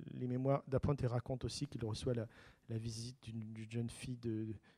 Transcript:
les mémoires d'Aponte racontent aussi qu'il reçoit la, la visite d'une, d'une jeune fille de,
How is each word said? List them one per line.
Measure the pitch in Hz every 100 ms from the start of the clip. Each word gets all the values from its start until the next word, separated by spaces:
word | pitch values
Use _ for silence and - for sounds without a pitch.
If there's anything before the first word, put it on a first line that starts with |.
| -
les | 131 123
mémoires | 123 135 139 -
d'Aponte | 131 - 143
racontent | 123 120 - 127 123
aussi | - 143
qu'il | 117 110
reçoit | 110 135 117
la, | 110 - - - -
la | 113
visite | 117 113 120 127
d'une, | 117 113 110
d'une | 110 110
jeune | 117 117
fille | - 131 120
de, | 117 110 110 104 -